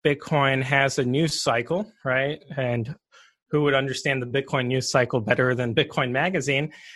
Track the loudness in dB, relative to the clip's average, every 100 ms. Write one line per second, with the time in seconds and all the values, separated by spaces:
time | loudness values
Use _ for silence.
0 | 0 -2 -2 0 2 2 2 2 2 0
1 | 0 0 0 0 0 0 0 -4 -4 _
2 | -2 0 0 -6 -10 -4 -2 -2 -4 -10
3 | _ -20 -20 _ _ 0 2 2 0 -4
4 | -2 -2 -2 -4 0 -2 0 -2 2 2
5 | 2 0 2 2 2 2 0 0 0 -2
6 | -2 0 0 -2 0 -2 -2 -8 -20